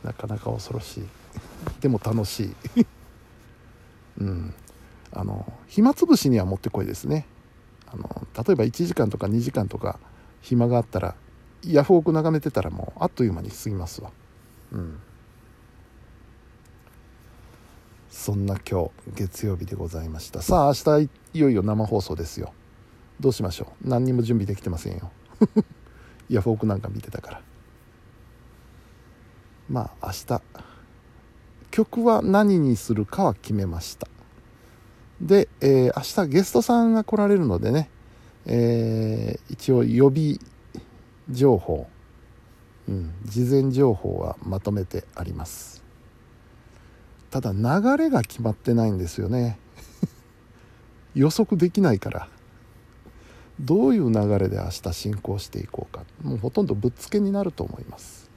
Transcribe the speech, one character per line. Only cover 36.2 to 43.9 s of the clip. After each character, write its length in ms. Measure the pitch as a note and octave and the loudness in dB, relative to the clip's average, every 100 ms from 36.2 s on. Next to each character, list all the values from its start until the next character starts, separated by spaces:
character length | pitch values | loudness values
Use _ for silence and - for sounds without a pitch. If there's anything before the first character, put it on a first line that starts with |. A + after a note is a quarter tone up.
| E3 | 2
日 60 | |
ゲ 120 | D3 | 2
ス 80 | F#3+ | 4
ト 100 | B3 | 0
さ 220 | A3+ A#3+ | 4 4
ん 100 | A#3 | 4
が 100 | A3 | 2
来 120 | G#3+ G#3+ | 2 0
ら 120 | G3+ | 4
れ 100 | G3+ | 4
る 80 | D3 | 4
の 140 | F2 | 2
で 120 | G#2+ | 2
ね、 180 | C#3 D3+ - - - - - - | 0 0 -10 -20 -20 -20 -16 -2
え 960 | A#2 A#2 A#2 A2+ A2 A2 A2 - - - | 2 2 2 0 0 -2 -2 -4 -6 -10
ー、 40 | |
一 180 | - - | -8 2
応 120 | B2+ | 4
予 260 | A#2 A#2 C3+ | 4 6 6
備 300 | C3+ D3+ - - - - - - - - - - | 6 -2 -2 -8 -20 -20 -20 -20 -20 -20 -20 -10
情 280 | B2+ C#3 G#2 | 2 4 4
報、 300 | - D#2 B1 - - - - - - - - - - | 2 -6 -6 -18 -20 -20 -20 -20 -20 -20 -20 -16 -8
う 20 | |
ん、 220 | G2 E2 F2 | -8 -8 -10
事 180 | G#2 G#2 | -8 -2
前 300 | B2 C#3 C3+ | 2 4 2
情 220 | B2+ C3+ | 4 2